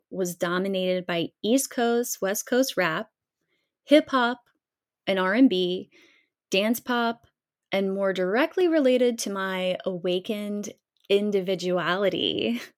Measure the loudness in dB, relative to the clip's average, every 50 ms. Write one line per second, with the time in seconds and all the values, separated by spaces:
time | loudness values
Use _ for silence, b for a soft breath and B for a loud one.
0 | _ -10 -6 -4 -4 -4 -4 -4 -4 -2 -2 -2 -2 -2 -2 -2 0 -2 -2 -2
1 | -2 -4 -4 -4 -4 -4 _ _ 0 2 2 2 0 -2 -2 -2 0 0 0 0
2 | -2 -4 -6 -4 -4 -4 -4 -4 -4 -2 0 0 0 0 0 -2 -2 -2 -2 -4
3 | -8 _ _ _ _ _ _ _ _ _ _ _ _ _ _ _ _ 6 6 6
4 | 6 4 0 0 2 0 -2 -4 _ _ _ _ _ _ _ _ _ _ _ _
5 | -4 -4 -2 0 0 2 4 4 4 4 4 2 0 -2 -2 -4 -8 -12 b b
6 | b b b b b b b _ _ -2 0 0 2 0 -2 -2 -2 -2 -2 0
7 | 0 -2 -2 -6 _ _ _ _ _ _ _ _ _ -4 -2 -2 0 0 -2 0
8 | 0 0 0 0 -2 0 0 0 0 0 0 0 2 2 4 4 4 4 4 4
9 | 4 2 0 -2 -6 -6 -6 -4 -4 -4 -2 -2 -2 -2 -2 -4 -4 -6 -6 -4
10 | -2 -2 -2 -2 -2 -4 -6 -6 -6 -6 -6 -8 -8 -10 -14 _ _ _ _ _
11 | _ 2 2 2 2 2 0 0 0 0 -2 -2 0 -2 0 0 0 0 0 2
12 | 0 0 0 0 -2 -2 -2 -2 -2 -2 -2 -4 B B B